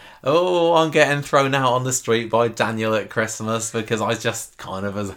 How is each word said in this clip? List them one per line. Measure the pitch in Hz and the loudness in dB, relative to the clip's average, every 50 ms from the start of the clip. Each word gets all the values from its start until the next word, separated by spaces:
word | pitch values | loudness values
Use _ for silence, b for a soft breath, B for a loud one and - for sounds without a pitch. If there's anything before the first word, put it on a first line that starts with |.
| B B B B B | B B B B B
Oh, | 131 151 170 180 180 180 175 170 170 170 | 2 2 2 2 2 2 2 4 4 4
I'm | 160 160 160 | 4 4 4
getting | 151 156 147 135 143 143 143 | 4 2 4 4 2 -2 -2
thrown | - - 139 139 135 135 | 2 2 2 2 4 2
out | 139 135 127 120 | 2 2 2 2
on | 127 127 | 2 0
the | 131 123 | -2 -4
street | - - 120 113 117 117 113 | -4 0 0 0 0 0 0
by | - 113 120 117 | 0 2 2 0
Daniel | 113 - 113 107 113 110 110 110 110 | 0 -2 -2 -2 0 -2 -2 0 0
at | 107 98 - | -2 -2 -4
Christmas | - 120 110 107 - - 110 107 113 113 107 - | -4 -4 -4 -4 -4 -6 -4 -4 -2 -2 -4 -4
because | - 117 107 - 117 107 | -6 -6 -4 -2 -2 -2
I | 120 120 117 | 0 0 -2
just | 110 - 117 107 - - - _ - | 0 -2 -4 -4 -4 -10 -14 _ -16
kind | - - 95 95 98 | -12 -8 -8 -6 -6
of | 101 98 | -4 -4
was | 104 101 98 95 | -4 -6 -8 -10